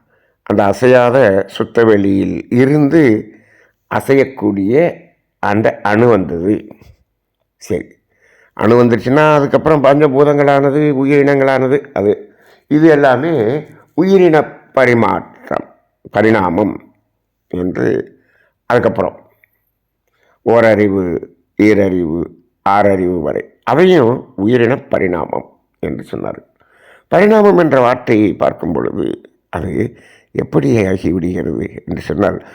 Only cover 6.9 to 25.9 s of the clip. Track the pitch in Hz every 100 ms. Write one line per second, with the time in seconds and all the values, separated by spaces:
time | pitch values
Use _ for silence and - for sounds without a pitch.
6.9 | _ _ _ _ _ _ _ - 95 -
7.9 | _ _ _ _ _ _ - 104 120 123
8.9 | 113 120 139 156 151 139 131 151 156 131
9.9 | 143 151 131 147 143 143 139 139 139 151
10.9 | 131 135 143 139 139 135 131 131 143 -
11.9 | - 101 98 - _ _ _ - 151 160
12.9 | 147 143 123 156 156 107 147 147 - _
13.9 | - 185 196 180 156 - - _ - 127
14.9 | 120 104 90 - - - - - _ _
15.9 | _ - - 110 110 90 85 101 - -
16.9 | _ _ _ _ _ _ 90 90 - 120
17.9 | - - _ _ _ _ _ - 120 113
18.9 | - 92 - _ _ _ _ _ _ _
19.9 | _ _ _ _ _ - 113 113 104 104
20.9 | 98 90 80 - _ _ - 104 101 98
21.9 | 92 82 85 - - _ _ 98 101 101
22.9 | 98 90 90 71 50 - _ - 131 185
23.9 | 180 113 131 - - 101 123 117 135 -
24.9 | - 92 87 - - - _ _ _ 82